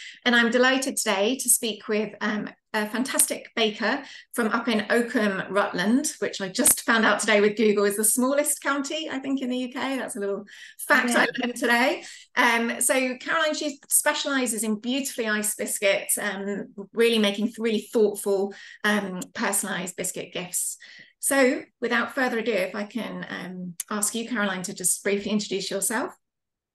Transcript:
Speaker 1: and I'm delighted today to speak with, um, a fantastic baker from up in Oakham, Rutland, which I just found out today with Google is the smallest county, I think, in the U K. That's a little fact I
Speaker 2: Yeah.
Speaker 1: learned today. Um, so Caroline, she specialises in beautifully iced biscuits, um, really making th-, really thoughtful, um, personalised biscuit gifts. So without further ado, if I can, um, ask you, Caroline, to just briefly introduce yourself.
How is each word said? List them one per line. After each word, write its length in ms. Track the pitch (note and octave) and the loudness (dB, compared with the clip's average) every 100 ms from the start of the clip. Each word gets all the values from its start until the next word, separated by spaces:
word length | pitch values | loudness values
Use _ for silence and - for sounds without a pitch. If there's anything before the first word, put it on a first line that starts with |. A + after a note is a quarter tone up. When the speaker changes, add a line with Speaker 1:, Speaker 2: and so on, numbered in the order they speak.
| - - | -16 -4
Speaker 1:
and 100 | B3 | 2
I'm 180 | A#3+ A#3 | 4 6
delighted 440 | B3 B3+ C4+ C4+ G#3+ | 6 4 4 0 -2
today 420 | A3 G3 G#3 C4 | 0 2 2 0
to 120 | A#3+ | 2
speak 400 | - A#3 G#3 - | 2 0 -6 -2
with, 240 | G#3 G#3 - | -2 -2 -4
um, 260 | G#3 G#3 G#3 - _ | -4 -2 -6 -10 _
a 160 | A3 G#3 | -4 -2
fantastic 640 | A#3+ C4 D4+ - - - - | -2 -2 2 2 0 -6 0
baker 440 | A3 G#3+ G#3+ C#4 - - - | 0 0 -2 -2 -4 -16 -10
from 140 | - A3 | -2 0
up 220 | A#3 A#3+ | 0 0
in 160 | G#3+ G#3 | 0 2
Oakham, 540 | A#3 A#3 A#3+ G#3 F#3+ - | 0 2 2 0 0 -2
Rutland, 640 | F#3+ G3+ F3 F#3+ B3+ D4+ - | 0 0 0 2 2 2 -4
which 200 | D#3+ - | -6 -4
I 80 | F#3+ | -6
just 360 | F#3+ - - - | 0 2 2 2
found 180 | A3+ | 2
out 160 | A3 G3+ | 4 2
today 220 | A3 G#3 | 4 4
with 160 | G#3+ G#3 | 4 4
Google 260 | G#3+ G#3 | 4 4
is 140 | G3+ G3+ | 2 2
the 80 | G#3+ | 0
smallest 580 | - B3+ C#4+ D4 - | 2 2 2 0 -2
county, 460 | D4 C#4+ C4+ D#4 D#4 | -2 -2 -2 -4 -6
I 100 | C4 | -6
think, 220 | C4+ C4+ | -4 -4
in 80 | B3+ | -2
the 80 | B3 | -4
U 100 | B3+ | -4
K. 300 | C4 B3+ C4 | -4 -4 -4
That's 180 | A3 - | -6 -6
a 40 | |
little 240 | G3 G3+ G#3 - - - | -4 -4 -8 -18 -20 -6
fact 300 | - C#4+ A#3+ | 2 4 4
I 140 | A#3+ | 4
Speaker 2:
Yeah. 20 | A#3+ A#3+ | 2 0
Speaker 1:
learned 120 | B3 A#3+ | -4 0
today. 460 | A#3+ A#3 C4+ F#4+ - - - - | 2 4 4 0 -6 -18 -6 2
Um, 420 | B3 A#3 A#3 A#3 | 2 4 0 0
so 380 | - C4+ B3+ B3 | 2 2 2 -2
Caroline, 380 | C#4 E4 D#4 D4+ | -2 0 2 0
she 240 | D4+ C#4+ - | -4 -6 -2
specialises 720 | - D4+ D4 D4+ C4+ B3+ A3 | 0 2 0 0 0 0 0
in 160 | A3 G#3+ | -2 -2
beautifully 480 | A#3+ C4+ C#4 - A3 | -2 -2 -2 -4 -2
iced 300 | G#3 G#3 - | 0 -2 -4
biscuits, 600 | A3 - G3+ F#3+ - - | -4 0 2 2 0 -2
um, 560 | G#3 F#3+ G3 G3 - - G3 | -2 -4 -6 -6 -8 -12 -6
really 260 | - A#3 A3+ | 2 4 6
making 280 | G3+ G3+ G#3 | 2 2 -2
th-, 120 | - | -2
really 300 | A3+ G#3+ - | -2 -2 0
thoughtful, 640 | A#3+ G#3 G#3 G#3 G3 G3+ - - - G#3 | 4 4 2 0 0 0 -6 -18 -4 0
um, 340 | G#3 G3 F3+ E3+ | 0 0 -8 -10
personalised 640 | G#3 G#3+ G3+ G3 E3+ F#3 - | -6 -2 -2 -2 -6 -6 -6
biscuit 340 | - E3+ - | -6 -6 -8
gifts. 460 | F3 F3 - - - - - - _ | -10 -6 -4 -6 -8 -16 -20 -20 _
So 440 | - C#4 B3+ - - - | 0 4 4 2 -6 -6
without 340 | A3+ A#3+ - | -2 -2 -2
further 260 | - B3+ A3+ | -2 -2 -2
ado, 120 | A3+ | 0
if 240 | G#3 F#3+ G#3 | 0 -2 -4
I 80 | |
can, 420 | G#3 A#3 F#3+ F3+ F3+ | -6 -6 -6 -8 -8
um, 460 | F#3+ F3+ F#3 F3+ E3+ - | -10 -10 -10 -10 -10 -6
ask 240 | G#3+ G#3 | -2 -2
you, 140 | A#3 A#3 | -2 -4
Caroline, 360 | A#3+ G3+ F#3 | -2 0 -2
to 100 | F#3 | -6
just 280 | F#3+ F#3 - | -2 -2 0
briefly 280 | G3+ G3+ G3+ | 0 0 0
introduce 400 | G#3 - F#3+ F#3 | -2 0 -4 -4
yourself. 400 | G3 F#3+ A3+ F4+ - _ _ _ _ _ | -4 -2 -2 -4 -8 _ _ _ _ _